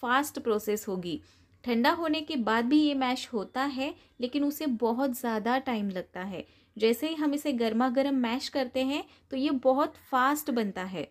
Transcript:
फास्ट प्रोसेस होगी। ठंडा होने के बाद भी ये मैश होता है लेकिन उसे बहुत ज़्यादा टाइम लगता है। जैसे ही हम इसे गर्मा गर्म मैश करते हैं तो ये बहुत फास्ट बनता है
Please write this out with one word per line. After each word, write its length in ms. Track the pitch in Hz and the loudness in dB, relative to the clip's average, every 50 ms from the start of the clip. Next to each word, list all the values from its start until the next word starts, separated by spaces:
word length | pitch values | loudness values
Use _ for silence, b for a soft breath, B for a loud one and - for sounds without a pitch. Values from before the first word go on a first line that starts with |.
फास्ट 380 | - 240 247 262 294 294 - - | -2 2 2 2 2 0 -4 -6
प्रोसेस 480 | - 240 214 214 - - 208 208 - - | -2 0 0 0 0 -2 -2 -2 -2 -4
होगी। 340 | 190 185 170 175 165 - b b b b b b b b - | -6 -4 -4 -4 -6 -8 b b b b b b b b -4
ठंडा 260 | 247 240 226 240 285 | -2 0 2 4 4
होने 300 | 339 339 339 320 302 320 | 2 2 0 0 0 -2
के 140 | 311 - 320 277 | -2 -4 -4 -2
बाद 280 | 220 214 220 226 240 | 0 2 2 2 2
भी 140 | 240 285 302 | 4 4 4
ये 140 | 302 294 285 | 6 4 2
मैश 320 | 269 262 247 247 254 - - | 2 0 0 0 -2 -4 -6
होता 360 | - 220 190 - - 247 262 | -4 -6 -6 -4 -4 -4 -2
है 300 | 285 269 247 262 294 349 b b b b b | -2 -2 -4 -4 -6 -6 b b b b b
लेकिन 220 | 240 247 - 294 285 | -6 -2 -2 0 0
उसे 220 | 285 294 - 320 294 247 220 | 0 -2 -2 -2 -2 -2 0
बहुत 420 | 240 226 233 233 277 277 247 - | 2 0 2 2 0 0 -2 -2
ज़्यादा 380 | - 240 226 220 196 226 247 269 | -2 -2 -2 0 0 0 0 0
टाइम 300 | 262 269 240 214 202 202 | 0 -2 -2 -2 -2 -2
लगता 320 | 185 185 175 - - 185 | -4 -6 -8 -8 -8 -10
है। 240 | 180 196 190 160 - b b b b b b 214 | -8 -8 -8 -10 -12 b b b b b b 0
जैसे 300 | 208 220 233 233 - 311 | 2 2 2 2 0 -4
ही 60 | 330 | -2
हम 180 | 311 302 294 277 | 0 0 0 0
इसे 180 | 294 294 302 285 | 0 0 -2 0
गर्मा 360 | 233 233 226 214 226 247 262 | 0 0 0 2 2 2 2
गर्म 240 | 240 269 269 277 277 262 | 2 2 2 2 2 0
मैश 320 | 247 226 226 262 - - | 0 0 0 -2 -4 -4
करते 340 | - 294 262 247 - 262 262 | -2 -2 -2 -2 -2 -2 0
हैं 200 | 262 277 320 381 b b b b b | 0 0 -2 -4 b b b b b
तो 60 | - 262 | -4 -2
ये 140 | 262 302 302 254 | 0 0 0 2
बहुत 340 | - 262 262 269 302 330 - - - - | 4 4 4 4 2 0 -2 -8 -8 -2
फास्ट 400 | - 254 254 262 294 294 294 - | 2 4 4 4 2 0 0 -2
बनता 320 | 262 240 220 202 185 185 185 | 0 0 0 0 -2 -6 -8
है 220 | 190 190 175 139 - | -6 -6 -6 -8 -8